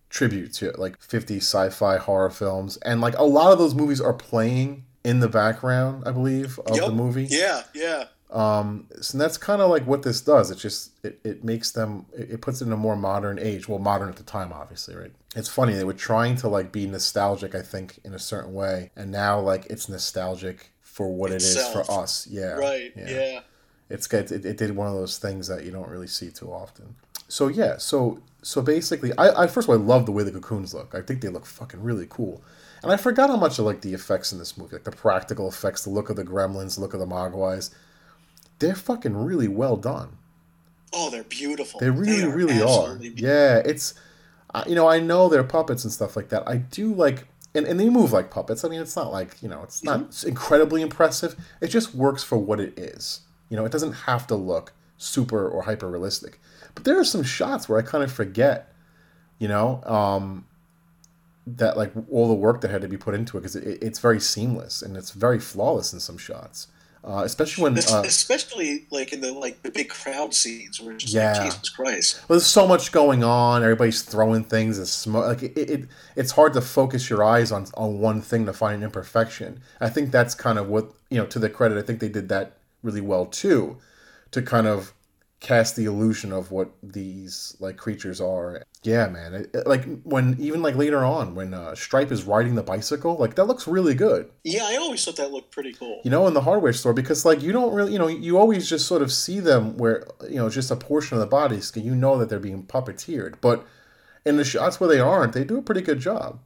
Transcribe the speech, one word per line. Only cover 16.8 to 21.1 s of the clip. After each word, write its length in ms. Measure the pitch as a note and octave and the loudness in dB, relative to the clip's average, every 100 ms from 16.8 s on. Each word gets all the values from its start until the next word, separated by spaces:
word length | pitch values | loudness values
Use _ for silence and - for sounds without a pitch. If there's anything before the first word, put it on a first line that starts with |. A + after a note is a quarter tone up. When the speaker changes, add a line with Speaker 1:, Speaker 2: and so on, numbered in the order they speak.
| G2 | -6
Speaker 1:
nostalgic, 680 | G2 - - G2+ G2 G2 | -4 -4 0 0 -2 -6
I 60 | F#2 | -10
think, 360 | F#2 G2 F#2 - | -10 -12 -12 -16
in 100 | - | -16
a 40 | F#2+ | -14
certain 360 | - G#2 - | -10 -10 -10
way, 360 | F#2+ G2 F#2 F2+ - | -6 -4 -4 -8 -14
and 140 | G2 | -8
now, 280 | G2+ G2+ G#2 | -2 0 2
like, 260 | F#2+ F#2+ - | 2 -2 -4
it's 220 | A2 - | -12 -10
nostalgic 840 | F#2+ - - F#2 F#2 F#2+ F2+ - _ | -8 -8 -6 -6 -6 -10 -14 -18 _
for 280 | _ - G2 | _ -8 -6